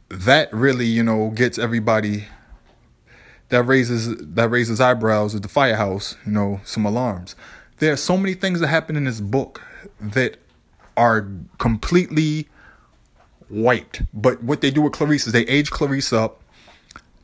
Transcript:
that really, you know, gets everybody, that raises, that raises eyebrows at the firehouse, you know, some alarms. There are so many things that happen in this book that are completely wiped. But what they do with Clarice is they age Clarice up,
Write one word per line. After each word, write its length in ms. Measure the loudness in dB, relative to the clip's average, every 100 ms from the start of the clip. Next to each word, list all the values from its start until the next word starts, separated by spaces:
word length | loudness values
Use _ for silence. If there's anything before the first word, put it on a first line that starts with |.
| -16
that 440 | -4 4 4 4
really, 340 | 0 2 2 0
you 180 | 2
know, 260 | 2 0 0
gets 260 | 0 0 0
everybody, 680 | -4 -2 2 2 0 -4 -6 -20 _ -20 _ _ _ _ _ -20 -20 -20 -2
that 120 | 0
raises, 540 | 4 2 2 0 -2 -6
that 320 | -6 0 0
raises 320 | 2 0 2
eyebrows 560 | 2 2 2 2 0 -4
at 60 |
the 60 | -4
firehouse, 680 | 0 2 2 -2 -4 -8 -10 -4
you 60 |
know, 280 | -2 -2 -4
some 200 | -8 -4
alarms. 520 | -2 -2 -2 -6 -10 -18 -20 -20 -18 -2
There 120 | 0
are 40 | 0
so 200 | 0 0
many 180 | 0
things 260 | -2 -2 0
that 80 | 0
happen 260 | 0 -2
in 100 | -4
this 160 | -2 -4
book 420 | -2 -2 -2 -8 -20 -20 -20 -14
that 360 | -6 -2 -2 -4 _ _ _ _ _ 2
are 320 | 4 4 -2 -10 -14 -4
completely 880 | -2 -2 2 2 2 0 0 -2 -8 _ -20 _ _ _ _ _ _ _ -10
wiped. 540 | 0 2 2 -2 -8 -6
But 300 | 0 0 0
what 180 | -2 -2
they 100 | 0
do 120 | 2
with 100 | 0
Clarice 340 | 0 0 0 2
is 60 |
they 140 | 0 2
age 240 | 0 0
Clarice 420 | -2 -2 -2 0
up, 300 | 0 0 -4 _ _ -20 -20 _ -20 _ _